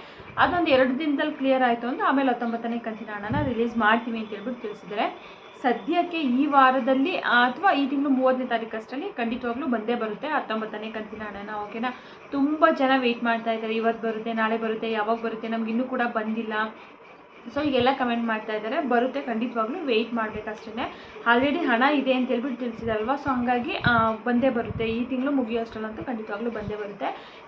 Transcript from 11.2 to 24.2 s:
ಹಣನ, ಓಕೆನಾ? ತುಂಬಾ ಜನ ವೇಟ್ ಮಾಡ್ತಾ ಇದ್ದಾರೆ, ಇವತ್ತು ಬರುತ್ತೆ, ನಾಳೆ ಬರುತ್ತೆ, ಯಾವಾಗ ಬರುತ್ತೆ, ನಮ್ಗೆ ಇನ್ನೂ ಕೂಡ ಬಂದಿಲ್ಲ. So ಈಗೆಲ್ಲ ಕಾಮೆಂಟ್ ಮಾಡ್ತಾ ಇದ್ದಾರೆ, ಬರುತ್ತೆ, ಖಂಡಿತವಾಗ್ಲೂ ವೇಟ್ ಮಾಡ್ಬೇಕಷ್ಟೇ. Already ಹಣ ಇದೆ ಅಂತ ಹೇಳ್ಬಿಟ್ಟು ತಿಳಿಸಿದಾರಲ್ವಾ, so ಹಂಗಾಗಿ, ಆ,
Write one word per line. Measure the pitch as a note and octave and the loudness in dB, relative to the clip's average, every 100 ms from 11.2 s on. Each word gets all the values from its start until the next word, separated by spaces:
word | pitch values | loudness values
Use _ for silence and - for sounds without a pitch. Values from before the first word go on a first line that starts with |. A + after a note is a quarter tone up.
ಹಣನ, | G#3+ G3+ G3+ | -10 -10 -10
ಓಕೆನಾ? | G#3+ G#3 A3+ B3 B3 - - - | -8 -8 -6 -6 -6 -14 -20 -6
ತುಂಬಾ | C#4 C#4+ D#4 D#4+ | 0 0 6 6
ಜನ | B3+ C4 C4+ | 6 4 4
ವೇಟ್ | B3 A#3 | 2 0
ಮಾಡ್ತಾ | A#3 A3+ A3+ | 0 0 -2
ಇದ್ದಾರೆ, | A3 A3 | -2 -2
ಇವತ್ತು | A3 A3+ A3+ A3+ | 0 0 0 -2
ಬರುತ್ತೆ, | A3 A#3 | -4 -4
ನಾಳೆ | A3+ A3 A3+ | -2 0 0
ಬರುತ್ತೆ, | A3 A3 A3+ | -2 -2 -2
ಯಾವಾಗ | A3 G#3 A3+ | -2 0 -2
ಬರುತ್ತೆ, | A3+ A3 A3+ | -4 -6 -4
ನಮ್ಗೆ | A3+ A3+ | -4 -2
ಇನ್ನೂ | A3+ | -2
ಕೂಡ | C4 B3+ A#3 | -2 -2 -2
ಬಂದಿಲ್ಲ. | A3+ G#3+ A3+ G#3+ G#3+ G#3+ - - - - - - - A#3 | -2 -2 -4 -2 -2 -4 -6 -18 -20 -20 -20 -20 -20 -8
So | C#4 D4+ | -4 0
ಈಗೆಲ್ಲ | B3+ B3 C4 | 4 4 2
ಕಾಮೆಂಟ್ | B3 A#3 | 0 0
ಮಾಡ್ತಾ | A#3 A3 A3 | 0 -2 -4
ಇದ್ದಾರೆ, | G#3+ A3 D4+ C4+ | -4 -2 -2 2
ಬರುತ್ತೆ, | A#3+ B3+ C#4 | 2 2 -2
ಖಂಡಿತವಾಗ್ಲೂ | C4+ A3 B3 A#3 A3 F4 | -4 -2 -2 -2 -4 -2
ವೇಟ್ | C#4+ A3+ A#3 | 0 2 2
ಮಾಡ್ಬೇಕಷ್ಟೇ. | A#3 G#3+ G#3+ G#3+ G#3+ A3 A3 F4 - - - - | -2 -4 -6 -8 -10 -10 -6 -6 -8 -16 -2 4
Already | A#3+ C#4+ C#4+ | 4 4 2
ಹಣ | D4 A#3 | 2 4
ಇದೆ | C#4 D4 C4 | 4 4 2
ಅಂತ | B3+ B3 | 2 2
ಹೇಳ್ಬಿಟ್ಟು | A#3+ C#4 A#3 | 0 -2 -4
ತಿಳಿಸಿದಾರಲ್ವಾ, | B3 G#3+ A3+ G#3+ A3 | -6 -4 -4 -2 0
so | C#4+ D4 | -2 -2
ಹಂಗಾಗಿ, | B3 A#3+ B3 A#3 F#4+ | 0 0 0 -2 0
ಆ, | - A#3 A3+ A3 | 2 4 2 0